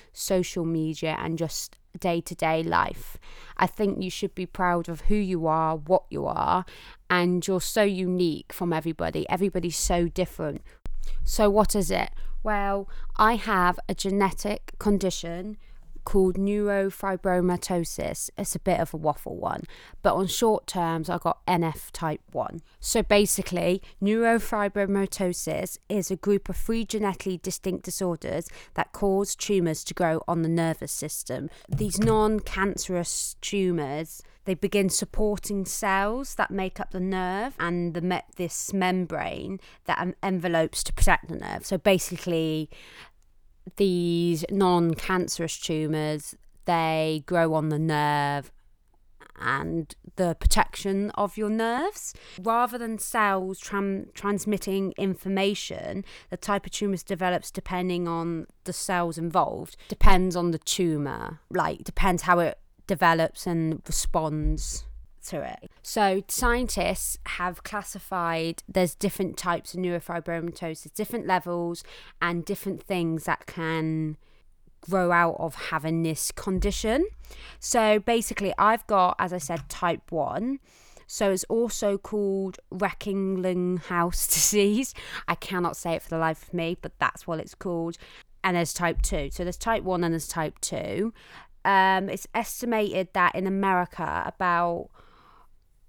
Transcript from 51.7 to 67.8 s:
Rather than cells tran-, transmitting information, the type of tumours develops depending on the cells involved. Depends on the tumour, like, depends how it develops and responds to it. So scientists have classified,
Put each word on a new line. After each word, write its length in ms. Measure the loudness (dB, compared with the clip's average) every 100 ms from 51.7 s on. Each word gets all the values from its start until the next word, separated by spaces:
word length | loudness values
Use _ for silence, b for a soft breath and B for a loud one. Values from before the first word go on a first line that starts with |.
| 0 -2 -6 -12 B B -8
Rather 380 | 0 0 0 -2
than 180 | -6 -6
cells 640 | -2 2 2 2 -2 -8
tran-, 500 | -4 -2 0 -2 -6 -6
transmitting 800 | -2 -2 0 -2 0 -2 -2 -2
information, 1080 | -2 -2 -2 0 0 0 -6 -10 -8 -8 B B -12
the 60 | -8
type 280 | -2 -2 -2
of 60 |
tumours 320 | -4 -2 -4
develops 480 | -4 -2 0 -2 -4
depending 560 | -10 -6 -2 -2 -2 -2
on 400 | -2 -4 -6 -8 _
the 100 | -10
cells 460 | -6 -2 -2 -2 -2
involved. 580 | 0 2 2 0 -10 -14 -8
Depends 480 | 10 12 12 8 0
on 140 | 0
the 100 | -2
tumour, 800 | -2 0 0 0 -2 -6 -8 -12 -4
like, 320 | 0 0 -2
depends 400 | -4 2 4 4
how 160 | 4 4
it 180 | 4 -2 -12 _ -6
develops 580 | 2 4 4 2 -2 -2
and 380 | 0 0 -2 -2
responds 1000 | -2 0 0 0 0 0 0 -4 -8 -10 -16 -18 -18
to 160 | -10 -8
it. 300 | -8 -10 -16 -16
So 400 | -4 2 2 2 -2
scientists 920 | 0 2 2 0 0 0 -2 -4 -6 -8
have 360 | -6 -4 -6
classified, 1000 | -8 -10